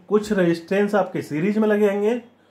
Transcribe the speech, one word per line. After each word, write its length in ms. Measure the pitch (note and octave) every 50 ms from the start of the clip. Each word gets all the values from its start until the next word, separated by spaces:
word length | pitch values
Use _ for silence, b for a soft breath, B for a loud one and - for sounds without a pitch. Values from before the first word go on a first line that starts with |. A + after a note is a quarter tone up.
| - -
कुछ 240 | F#3+ G#3+ G#3 - G#3
resistance 600 | F#3+ F3+ E3+ F3 E3+ - - G3 G3 G3+ G3+ G#3+
आपके 280 | G3+ F3+ - - D3+ C3+
series 360 | - C#3+ D3+ E3+ G3+ G#3 A3
में 100 | A3 G#3+
लगे 220 | G#3 G#3 G#3 G3+
होंगे 300 | G3 G3+ G#3 G#3+ B3 A#3+ - - _ b b b